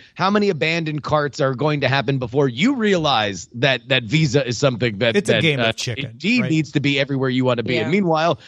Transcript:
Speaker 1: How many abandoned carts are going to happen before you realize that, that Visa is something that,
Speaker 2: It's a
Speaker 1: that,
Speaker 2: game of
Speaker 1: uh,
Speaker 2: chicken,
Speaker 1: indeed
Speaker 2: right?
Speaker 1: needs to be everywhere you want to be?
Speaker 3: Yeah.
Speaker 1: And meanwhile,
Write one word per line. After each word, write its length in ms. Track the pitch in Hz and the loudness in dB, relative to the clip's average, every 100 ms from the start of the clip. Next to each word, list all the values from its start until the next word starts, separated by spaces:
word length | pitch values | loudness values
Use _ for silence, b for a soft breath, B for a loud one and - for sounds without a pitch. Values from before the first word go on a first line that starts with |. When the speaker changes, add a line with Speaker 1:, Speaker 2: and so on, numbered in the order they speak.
| B | B
Speaker 1:
How 160 | - 180 | -2 0
many 180 | 208 202 | 2 0
abandoned 540 | 151 160 170 156 151 | 0 0 -2 -4 -6
carts 380 | - 151 143 - | -2 -2 -2 -2
are 140 | 135 | -2
going 280 | 127 151 147 | 0 -2 0
to 60 | 127 | 0
happen 300 | 139 127 135 | 0 0 -2
before 300 | 120 135 139 | -2 0 0
you 260 | 120 240 | 2 0
realize 760 | 262 208 180 151 117 104 90 - | 2 2 2 2 0 0 -4 -10
that, 340 | 120 135 123 117 | -2 0 0 0
that 140 | 131 | -2
Visa 420 | 107 156 156 143 123 | 0 0 2 2 0
is 120 | 117 | 0
something 400 | 139 120 120 101 | 0 0 -2 0
that, 180 | 117 202 | 0 0
Speaker 2:
It's 120 | - | 2
a 60 | |
Speaker 1:
that, 80 | 113 | 2
Speaker 2:
game 180 | 160 139 | 2 2
of 60 | 113 | 0
Speaker 1:
uh, 60 | |
Speaker 2:
chicken, 340 | - 123 110 113 | -2 -6 -8 -10
Speaker 1:
indeed 360 | 117 180 247 | -6 0 0
Speaker 2:
right? 80 | 170 | 2
Speaker 1:
needs 220 | 160 147 | 0 0
to 80 | 147 | -2
be 180 | 139 139 | 0 0
everywhere 320 | 139 135 131 | 0 -2 0
you 140 | 127 | 0
want 140 | 127 120 | 0 0
to 40 | |
be? 120 | 113 | -2
Speaker 3:
Yeah. 80 | 120 | -2
Speaker 1:
And 80 | 123 | 0
meanwhile, 500 | 202 175 156 165 147 | 0 2 2 0 -2